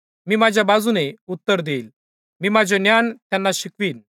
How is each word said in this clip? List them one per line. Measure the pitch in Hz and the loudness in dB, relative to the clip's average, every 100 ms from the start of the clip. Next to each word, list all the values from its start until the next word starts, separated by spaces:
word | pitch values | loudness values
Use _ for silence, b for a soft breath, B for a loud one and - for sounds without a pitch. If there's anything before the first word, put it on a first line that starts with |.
| _ _ - | _ _ -4
मी | 214 | 0
माझ्या | 226 214 | 2 2
बाजूने | 202 208 220 214 143 - - | 2 2 2 -2 -2 -6 -12
उत्तर | 180 - 196 | -8 -2 -2
देईल. | 156 139 110 _ _ _ _ - | -2 -6 -8 _ _ _ _ -8
मी | 185 | -2
माझे | 214 202 196 | 0 2 0
ज्ञान | 196 226 233 | 2 2 2
त्यांना | 226 _ 190 196 | -4 _ -4 -2
शिकवीन. | 180 185 - 202 123 | -4 -6 -8 -6 -6